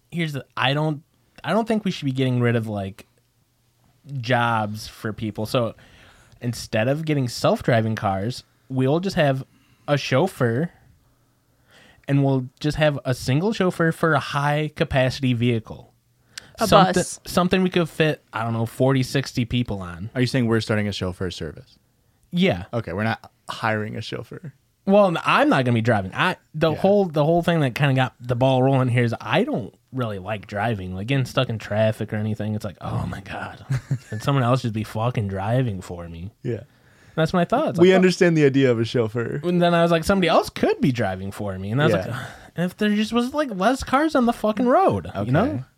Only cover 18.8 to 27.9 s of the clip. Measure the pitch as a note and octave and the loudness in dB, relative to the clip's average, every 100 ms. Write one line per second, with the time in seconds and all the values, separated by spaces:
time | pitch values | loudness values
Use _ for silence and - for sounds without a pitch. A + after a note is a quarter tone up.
18.8 | C3 C3+ B2 C#3 B2+ - A#2 B2 A#2+ G2+ | 2 2 0 -2 -4 -4 -2 -2 -2 -6
19.8 | F2+ E2+ G#2+ C3 A#2+ C3+ A2+ A2+ G#2+ G#2+ | -10 -12 -8 -2 0 0 2 0 0 -2
20.8 | G#2 G2 F#2 F2+ F#2 - D#2+ - - _ | -2 -4 -6 -4 -8 -8 -10 -12 -20 _
21.8 | _ _ _ _ _ F3 F#3 F#2 F#2 A#2+ | _ _ _ _ _ 0 0 0 -4 -6
22.8 | G#2 F2+ A2 A2 - _ - - A2+ G#2+ | -4 -4 -2 -4 -10 _ -16 -6 -2 -2
23.8 | G#2+ A#2+ - A#2+ A#2 - D3+ - _ _ | -4 -10 -10 -12 -12 -16 -16 -18 _ _
24.8 | - G3 G3 E3 - F#3 D4 E3+ B2 A#2 | 2 4 4 2 2 2 4 4 2 2
25.8 | A2 G#2+ F#2+ A2 F3 - _ D#3 D#3+ D3+ | 2 0 0 -2 -2 -2 _ -2 -2 2
26.8 | F#3+ G#3 F#3+ D3+ D3 E3+ E3 E3 C3+ A2 | 2 4 2 2 2 2 2 2 2 2
27.8 | C#3+ | 2